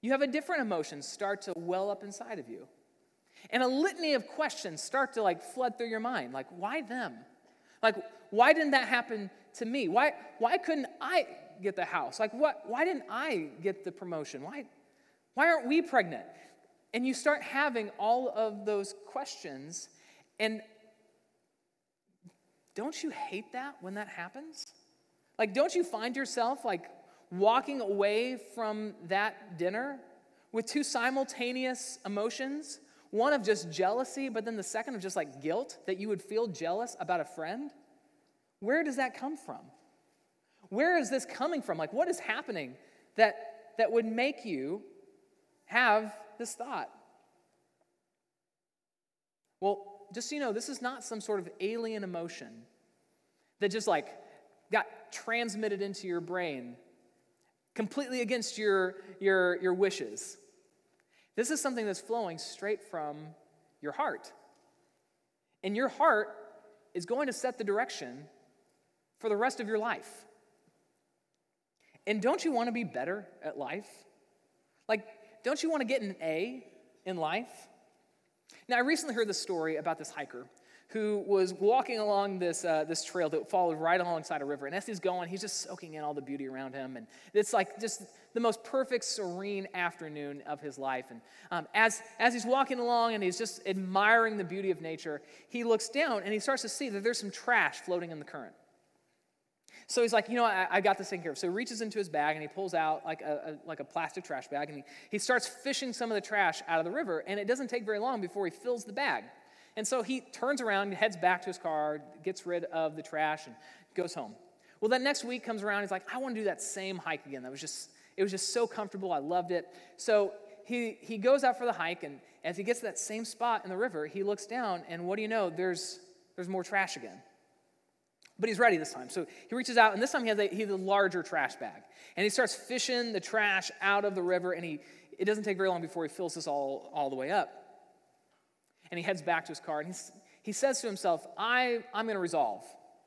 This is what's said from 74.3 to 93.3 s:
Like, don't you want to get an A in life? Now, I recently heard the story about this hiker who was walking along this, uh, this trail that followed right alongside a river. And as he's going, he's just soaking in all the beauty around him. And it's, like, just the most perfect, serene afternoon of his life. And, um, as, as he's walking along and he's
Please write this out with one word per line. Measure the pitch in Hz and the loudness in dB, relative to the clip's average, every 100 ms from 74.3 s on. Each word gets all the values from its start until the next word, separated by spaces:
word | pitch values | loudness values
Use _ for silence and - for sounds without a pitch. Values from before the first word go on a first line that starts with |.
| _ _ _ _ _ - | _ _ _ _ _ -2
Like, | 214 - - - - | -2 -2 -20 -20 -6
don't | 240 285 | -2 0
you | 320 | 2
want | 302 | 0
to | 233 | 2
get | 262 | 0
an | 208 180 | 0 -4
A | 160 160 220 254 - - - _ | -2 0 -2 -6 -14 -20 -20 _
in | 180 180 | -6 -2
life? | 156 175 - - - - _ _ _ _ _ _ _ - - | 0 -2 -4 -14 -20 -20 _ _ _ _ _ _ _ -20 -2
Now, | 247 | 0
I | |
recently | 254 320 320 | 2 2 0
heard | 214 214 | -2 0
the | |
story | 190 - 175 160 156 | -2 -2 -2 0 -2
about | 151 160 | -2 -4
this | 156 | -6
hiker | - 139 123 127 _ _ - _ | -10 -10 -12 -16 _ _ -20 _
who | 220 214 208 190 | -4 0 0 4
was | 196 185 | 4 4
walking | 185 202 254 254 233 | 2 4 4 2 -2
along | 208 202 202 185 | 2 2 2 0
this, | 175 160 | -2 0
uh, | 175 156 | 2 2
this | 156 165 | 2 -2
trail | - 180 156 | -4 0 0
that | 156 147 | 0 0
followed | 185 175 156 | 2 2 2
right | 165 180 | 2 4
alongside | 175 165 156 156 | 2 -2 -2 -4
a | |
river. | 143 143 139 | -2 -4 -4
And | 180 | -4
as | 202 | -4
he's | 196 | -2
going, | 185 180 170 | 0 0 -4
he's | 190 | -6
just | 208 - | -6 -6
soaking | - 185 170 | -6 -10 -10
in | 156 | -6
all | 147 | -4
the | 147 | -6
beauty | 135 139 135 | -6 -6 -6
around | 131 135 | -6 -8
him. | 135 131 127 | -8 -8 -10
And | 113 - - | -14 -20 0
it's, | 208 208 | 2 4
like, | 220 190 - | 4 2 -2
just | 220 - 196 - - | -6 -6 -12 -20 -8
the | 233 | 2
most | 233 220 | 2 2
perfect, | - 262 262 254 | 0 0 2 0
serene | - - 190 175 202 202 190 | -2 -4 -4 -4 -4 -4 -4
afternoon | 185 175 170 160 151 143 143 - | -2 -2 -2 -10 -6 -6 -8 -8
of | 147 | -6
his | 147 135 | -6 -4
life. | 135 131 127 | -2 -2 -4
And, | 117 - - - | -16 -18 -20 -4
um, | 175 156 | -4 0
as, | 208 226 - - - | 4 4 4 -10 2
as | 233 | 4
he's | 240 | 4
walking | 220 262 262 254 | 2 4 4 2
along | 240 240 233 | 4 4 4
and | 220 | 2
he's | 185 | 0